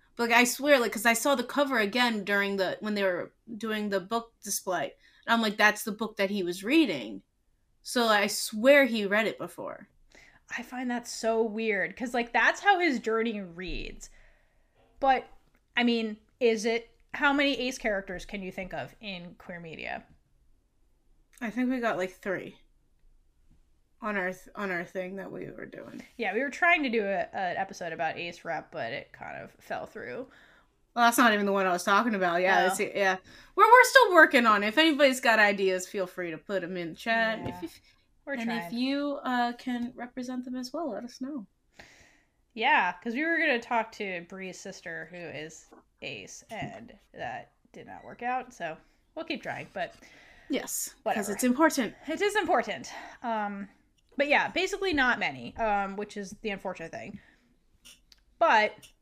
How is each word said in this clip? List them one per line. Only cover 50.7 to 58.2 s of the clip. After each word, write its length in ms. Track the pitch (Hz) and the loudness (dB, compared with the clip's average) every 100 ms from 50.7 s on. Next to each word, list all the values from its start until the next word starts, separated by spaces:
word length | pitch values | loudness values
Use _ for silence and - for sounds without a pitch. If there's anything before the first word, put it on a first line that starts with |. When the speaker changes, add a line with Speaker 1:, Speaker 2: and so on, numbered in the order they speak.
| - - | -6 -8
Speaker 1:
'cause 100 | - | -6
Speaker 2:
whatever. 280 | - 202 202 | -4 -2 -2
Speaker 1:
it's 100 | 202 | -2
important. 520 | 254 254 320 302 208 - - | 0 4 2 2 -4 -6 -10
Speaker 2:
It 140 | 320 | -4
is 140 | 403 403 | -2 0
important. 560 | 330 339 220 240 226 - - - | 0 0 0 -6 -12 -14 -16 -12
Um, 440 | 240 220 208 202 202 _ _ _ _ - | -6 -4 -6 -8 -14 _ _ _ _ -4
but 140 | 285 | 2
yeah, 180 | 254 170 | 2 2
basically 460 | 294 370 381 381 | 0 -2 -2 -2
not 260 | 302 254 226 | 2 2 2
many, 340 | 180 139 240 - | -2 -6 -12 -6
um, 400 | 220 202 196 196 | -2 -2 -4 -8
which 180 | 208 208 | -10 -10
is 180 | 196 202 | -14 -10
the 80 | 220 | -8
unfortunate 400 | 196 196 180 165 | -8 -8 -10 -12
thing. 260 | - - - - _ _ _ _ _ - - _ _ | -12 -14 -16 -20 _ _ _ _ _ -20 -20 _ _